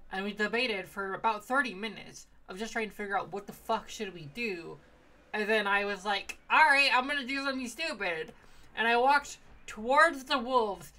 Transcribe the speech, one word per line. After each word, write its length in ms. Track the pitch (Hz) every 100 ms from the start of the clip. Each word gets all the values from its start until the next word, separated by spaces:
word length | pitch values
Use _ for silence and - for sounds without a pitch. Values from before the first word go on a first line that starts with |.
| -
and 120 | 190
we 80 | 202
debated 560 | 202 208 233 247 202 180
for 260 | 202 196
about 300 | 190 226 208
thirty 300 | - 262 254
minutes 520 | 185 220 190 - - - - -
of 100 | 185
just 140 | 220
trying 160 | 233 214
to 60 |
figure 240 | 185 202 196
out 140 | 160
what 140 | 190 196
the 60 |
fuck 360 | - - 220 -
should 260 | - 202
we 140 | 175 143
do. 440 | 226 233 175 160 151 - - - - -
And 160 | 208 202
then 180 | 220 202
I 180 | 202
was 200 | 202 196
like, 340 | 202 202 - - -
"All 160 | 254
right, 260 | 311 277 277
I'm 140 | 240 269
gonna 180 | 294 247
do 180 | 277
something 220 | 277 262 240
stupid." 680 | - 330 220 190 160 160 - - - - -
And 100 | 226
I 100 | 240
walked 420 | 262 285 - - - - -
towards 580 | 214 226 277 330 277
the 140 | 254 277
wolves 540 | 233 254 214 190 151